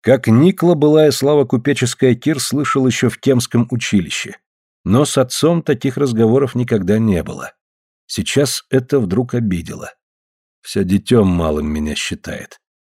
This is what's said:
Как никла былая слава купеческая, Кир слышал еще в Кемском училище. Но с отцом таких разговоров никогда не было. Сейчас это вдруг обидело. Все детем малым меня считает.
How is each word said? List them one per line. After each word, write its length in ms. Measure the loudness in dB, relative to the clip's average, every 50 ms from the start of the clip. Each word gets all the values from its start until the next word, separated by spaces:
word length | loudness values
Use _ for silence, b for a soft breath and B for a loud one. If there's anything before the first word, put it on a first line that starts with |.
| 4
Как 240 | 2 2 2 4
никла 480 | 4 4 6 6 4 2 2 2 2 2
былая 360 | 4 4 4 6 6 4 4
слава 340 | 2 2 0 2 2 2 2
купеческая, 680 | 2 0 -2 0 -2 -2 0 -2 -4 -2 _ 2 2 2
Кир 280 | 2 0 -2 -2 -2
слышал 440 | -4 -4 -4 -4 -2 -2 0 0 0
еще 240 | 0 0 0 0 -2
в 80 | -2 0
Кемском 480 | 0 0 2 2 0 0 -2 -2 -2 -2
училище. 640 | -4 -6 -4 0 0 0 0 -2 -8 -10 -10 -10 -14 -20 _ _ _ _ _ _ _ _ _
Но 220 | 0 2 2 2
с 120 | 2 0
отцом 440 | -2 -2 -2 -2 0 0 2 2 0
таких 340 | 0 -2 -4 -2 -2 -6 -2
разговоров 600 | -2 -2 -2 0 2 2 4 4 2 0 0 -2
никогда 440 | -4 -2 -2 -2 -2 0 0 0 0
не 240 | 2 0 0 0 -2
было. 300 | -6 -10 -12 -14 -16 _ _ _ _ _ _ _ _ _ _ _
Сейчас 600 | _ -8 -8 -6 -2 0 0 0 0 -4 -8 _ _
это 300 | -2 -2 -2 0 -2 -2
вдруг 340 | 0 0 -2 -2 -2 -2 -4
обидело. 600 | -4 -2 -2 -2 -4 -6 -10 -12 -14 -14 -16 -18 _ _ _ _ _ _ _ _ _ _ _ _ _
Все 220 | _ -8 -4 -4 -2
детем 440 | 0 0 -2 0 2 2 4 4 4
малым 380 | 2 0 0 -2 -2 -2 -4
меня 280 | -4 -4 -4 -6 -6 -6
считает. 640 | -8 -8 -8 -10 -10 -12 -14 -14 -14 -16 -18 -20 _ _ _ _ _ _ _ _